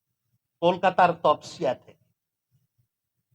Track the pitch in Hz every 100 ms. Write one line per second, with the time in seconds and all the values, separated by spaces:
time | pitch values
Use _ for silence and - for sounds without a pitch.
0 | _ _ _ _ _ - 170 180 190 185
1 | 180 165 160 147 - - 143 120 - -
2 | _ _ _ _ _ _ _ _ _ _
3 | _ _ _